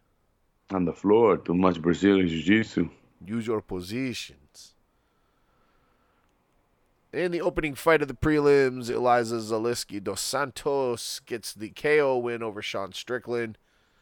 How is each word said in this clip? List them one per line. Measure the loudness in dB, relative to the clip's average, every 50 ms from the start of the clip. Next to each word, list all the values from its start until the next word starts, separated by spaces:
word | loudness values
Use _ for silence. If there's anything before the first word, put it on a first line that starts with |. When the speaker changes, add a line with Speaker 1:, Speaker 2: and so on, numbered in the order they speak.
| _ _ _ _ _ _ _ _ _ _ _ _ _ -6
Speaker 1:
On | -4 -2 -2
the | -2
floor, | -4 -2 2 4 4 6 6 4 4
too | 2 0 -2 0
much | 2 2 2 2 0
Brazilian | 0 0 0 2 4 4 4 4 2 0
jiu-jitsu. | -2 -2 2 2 2 2 2 -2 -2 -4 -4 -4 -6 _ _ _ _ -20 -12
Speaker 2:
Use | -10 -8 -6 -4
your | -4 -4 -6
positions. | -6 -8 -10 -10 -8 -8 -8 -8 -8 -8 -8 -10 -12 -16 -18 _ _ _ _ -20 -20 -20 _ _ _ _ _ _ _ _ _ _ _ _ _ _ _ _ _ _ _ _ _ _ _ _ _ _ _ _ _ _ _ _ _ _ _ _ _ _ _ _ _ _ _ _ _ _ _ _
In | -6 -4 -4 -4
the | -2 -2
opening | -2 -2 -2 -2 -4 -4 -4
fight | 0 4 4 4 4
of | 4 -2
the | -4
prelims, | -2 0 2 4 4 6 6 6 6 6 4 0 -4 -6 -4
Eliza | -2 2 4 4 4 4 2 0 -2 -4
Zaleski | -4 -2 -2 -2 0 -2 -2 -4 -6 -10 -10 -8
dos | -6 -6 -6 -6
Santos | -6 -4 -4 -4 -4 -6 -8 -6 -4 -2 -2 0 0 -2 -4 -6 -8 -10 -12 -12
gets | _ -10 -10 -10 -10 -12
the | -12 -12 -14 -14
K | -10 -4 0 2 4 4
O | 4 2 2
win | 0 -2 -4 -4 -6
over | -6 -8 -8 -8
Sean | -10 -8 -8 -8 -8 -8
Strickland. | -10 -12 -8 -8 -8 -6 -6 -4 -4 -4 -4 -6 -8 _ _ _ _ _ _ _ _ _